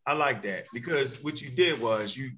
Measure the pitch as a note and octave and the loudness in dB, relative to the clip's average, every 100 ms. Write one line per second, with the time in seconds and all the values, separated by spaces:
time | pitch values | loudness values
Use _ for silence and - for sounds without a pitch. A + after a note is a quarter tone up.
0 | - D3+ D3 A#2 G2+ F#2 - A#2 B2 D#3 | -2 2 2 2 -2 -6 -6 -8 -2 0
1 | C3 A#2+ C#3+ D3+ C#3 B2+ F3 D3 A2+ A2 | 0 -2 -6 -6 -2 4 4 4 2 0
2 | G#2+ A#2 C3 | 0 -6 -8